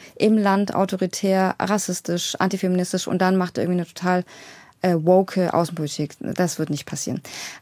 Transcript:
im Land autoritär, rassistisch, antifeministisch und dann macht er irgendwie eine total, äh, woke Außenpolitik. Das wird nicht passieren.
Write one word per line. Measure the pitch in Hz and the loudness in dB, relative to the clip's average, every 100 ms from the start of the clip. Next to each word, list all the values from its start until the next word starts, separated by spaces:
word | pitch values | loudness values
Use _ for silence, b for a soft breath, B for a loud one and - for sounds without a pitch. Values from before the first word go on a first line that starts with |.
| B B | B B
im | 214 220 | 4 4
Land | 202 196 196 | 4 2 2
autoritär, | - 190 185 185 - 196 190 190 - | 0 0 0 -4 -2 0 2 2 0
rassistisch, | 185 208 - 180 - 175 - - | -2 -2 -2 -6 -4 -4 -4 -2
antifeministisch | 185 190 185 180 180 185 - | -2 0 0 0 0 -2 -2
und | 185 | 0
dann | 185 190 | 2 2
macht | 180 - | 0 -2
er | |
irgendwie | 160 180 | -2 -2
eine | 170 | -4
total, | - 180 180 180 B B B B B | -4 0 0 -2 B B B B B
äh, | 185 170 | 0 2
woke | 160 185 190 185 175 | 6 4 4 0 0
Außenpolitik. | - 165 165 147 - 151 - | 2 0 -2 -6 -4 -8 -8
Das | - - 175 - | -6 -2 -2 -2
wird | 156 | -4
nicht | 147 | -4
passieren. | - 143 - - - B B B | -6 -8 -6 -8 -10 B B B